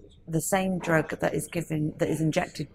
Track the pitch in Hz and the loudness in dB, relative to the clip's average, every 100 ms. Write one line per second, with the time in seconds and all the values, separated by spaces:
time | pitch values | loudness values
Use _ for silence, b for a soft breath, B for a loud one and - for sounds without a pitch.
0 | - - - 160 - 196 190 180 170 160 | -20 -18 -4 -2 2 2 2 0 2 2
1 | 151 - 165 165 - 170 165 156 151 - | 2 0 0 0 -4 -6 -2 -2 -2 0
2 | 160 156 156 175 - - 147 | 0 2 2 2 -2 -4 -10